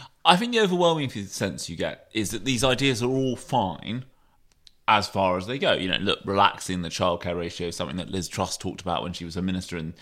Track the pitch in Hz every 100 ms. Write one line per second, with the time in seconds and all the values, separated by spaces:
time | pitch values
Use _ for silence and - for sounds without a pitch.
0 | - _ - 180 240 240 202 180 175 160
1 | 135 113 98 - 98 - - 82 82 -
2 | - 110 98 - 127 123 131 127 139 117
3 | 123 135 131 120 - 131 95 78 - 120
4 | 120 _ _ _ _ _ - _ - 110
5 | 101 101 95 90 95 139 160 87 92 82
6 | 98 - - 98 98 - - 90 85 -
7 | 92 85 92 87 85 - 87 - 85 87
8 | 85 95 82 - 92 - 95 - 90 76
9 | 76 85 85 90 92 92 - 87 80 -